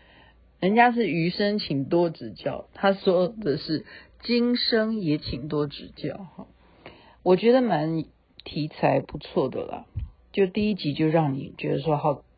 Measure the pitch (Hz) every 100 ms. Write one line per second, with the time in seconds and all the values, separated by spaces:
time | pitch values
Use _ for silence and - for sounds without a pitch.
0 | - - - _ _ - 185 220 240 233
1 | 202 165 165 - 202 208 - 139 135 170
2 | 170 165 117 - 143 - - - 196 196
3 | 196 180 175 - 185 - - - - -
4 | - - - 240 240 247 208 226 220 220
5 | 170 156 - 139 151 147 147 - - -
6 | - - 185 - - _ _ _ - -
7 | - - - 185 220 262 240 160 156 160
8 | - _ _ _ - 160 151 - 147 139
9 | - 151 - 185 131 - - - - -
10 | - - _ - 190 214 208 196 151 139
11 | 156 165 151 135 - - 151 147 156 147
12 | - - -